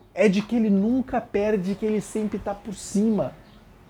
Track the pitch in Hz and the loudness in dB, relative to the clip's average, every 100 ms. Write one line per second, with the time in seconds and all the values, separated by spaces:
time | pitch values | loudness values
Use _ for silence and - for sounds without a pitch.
0 | - 170 208 190 208 240 220 196 208 262 | -16 2 4 4 0 0 2 4 4 0
1 | 247 247 - 202 208 214 180 196 220 214 | 0 -4 -2 -2 0 0 0 -2 -2 -2
2 | - 220 214 208 208 202 - 190 - 196 | -2 -4 -4 -4 -6 -8 -10 -12 -4 0
3 | 220 208 131 - - - - - - | 2 2 -2 -6 -20 -20 -20 -20 -20